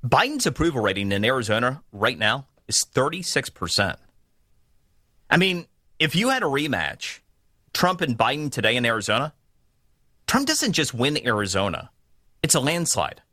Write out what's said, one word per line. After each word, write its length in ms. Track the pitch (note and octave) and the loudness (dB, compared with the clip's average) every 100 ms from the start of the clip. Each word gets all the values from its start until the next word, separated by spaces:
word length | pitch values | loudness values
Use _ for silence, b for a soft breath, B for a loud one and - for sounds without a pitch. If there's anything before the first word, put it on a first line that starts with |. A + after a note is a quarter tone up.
| B2 | 4
Biden's 400 | B2+ B3 D4 F#3 | 4 4 0 -2
approval 360 | C3+ E3 C3+ | 0 -2 2
rating 300 | G#2 G2 G2+ | 0 0 0
in 120 | G2 G#2+ | 0 2
Arizona 560 | C3 A2 A2 B2 C3+ - | 0 0 0 0 -2 -12
right 260 | G#2 G#2+ B2+ | 0 0 2
now 300 | G#2+ B2+ C3+ _ - | 0 0 -4 _ -4
is 160 | - | -2
thirty-six 680 | - - C3+ E3+ F3 - C3 | 0 0 0 -2 -4 -4 -4
percent. 480 | - F2 - G2 - - _ _ _ _ _ _ _ _ _ _ _ _ | -8 -4 0 0 -2 -14 _ _ _ _ _ _ _ _ _ _ _ _
I 80 | D#3+ | 2
mean, 280 | F#3+ F3+ D3+ _ _ _ | 2 -2 -8 _ _ _
if 180 | D#3 E3 | 0 2
you 140 | A#3 | 0
had 140 | C4 | 0
a 40 | E3+ | 0
rematch, 720 | C#3 D3+ G#2+ D2+ - - - _ _ _ _ _ | 0 -2 -2 -4 -6 -12 -14 _ _ _ _ _
Trump 280 | - F3+ F3+ | 0 0 0
and 140 | E3 A#2+ | -2 0
Biden 360 | A2+ C#3+ D3+ | 0 0 -4
today 240 | C#3+ A2 B2 | 0 0 2
in 100 | A#2+ | 2
Arizona, 480 | A2+ G#2 A2 D3 - _ _ _ _ _ _ _ _ - | 0 0 -2 -2 -10 _ _ _ _ _ _ _ _ -2
Trump 180 | B3 C#4 | 0 2
doesn't 280 | D#4 C4+ | 0 0
just 200 | D#3+ D3+ | 0 -2
win 320 | A2+ B2+ D3 - | 0 0 0 0
Arizona. 640 | G#2+ G2+ F#2+ G2 E2+ - _ _ _ _ _ | 0 0 0 -2 -2 -10 _ _ _ _ _
It's 120 | D3 D#3 | 0 2
a 40 | |
landslide. 600 | C3+ E3+ E3+ - D2+ - _ | 2 -2 -2 -2 -2 -6 _